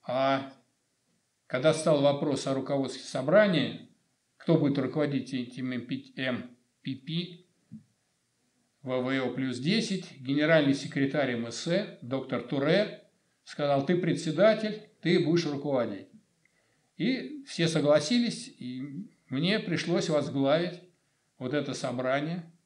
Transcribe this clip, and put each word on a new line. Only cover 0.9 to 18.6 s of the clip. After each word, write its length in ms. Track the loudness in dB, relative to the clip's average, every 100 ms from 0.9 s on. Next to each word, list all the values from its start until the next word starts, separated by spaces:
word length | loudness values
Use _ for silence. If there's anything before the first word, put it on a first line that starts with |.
| _ _ _ _ _ _
когда 260 | 2 2
стал 260 | 2 2 4
вопрос 440 | 4 2 0 -2 -2
о 80 |
руководстве 480 | -4 -2 -2 -2 -6
собрания, 840 | -8 -4 4 6 6 4 0 -6 -16 _ _ _ _ _
кто 200 | 2 4
будет 220 | 4 2
руководить 560 | 0 0 0 -2 -4
этим 380 | -6 -6 -8 -6
М 140 | -6 -6
П 80 | -8 -8 -6 -4 -4 -8 -18 _ _
П, 600 | -10 -10 -6 -6 -6 -12 _ _ _ -20 _ _ _ _ _ _ _ _ _ _
В 200 | -4 -2
В 60 | 0
О 220 | 0 -2
плюс 240 | -2 -4 -2
десять, 580 | 0 0 0 -4 -8 -12
генеральный 560 | -4 0 4 6 6
секретарь 580 | 2 -2 -2 0 0 -2
М 180 | -2 -4
С 160 | -6 -2
Э, 320 | -2 -2 -10
доктор 420 | -6 -6 -4 -6
Туре, 680 | -2 -2 2 2 2 -6 -20 _ _ _
сказал: 420 | -18 -4 2 2
«Ты 120 | 2 2
председатель, 920 | 2 0 -2 4 6 6 -2 -6 -12 _
ты 200 | 2 4
будешь 220 | 4 2
руководить». 640 | 0 -4 0 0 0 -4 -12 -20 _ _ _ _ _ _ _ _
И 460 | -2 -2 -6 -12
все 220 | -12 -2 0
согласились, 840 | 2 4 4 4 2 2 -2 -12
и 640 | -12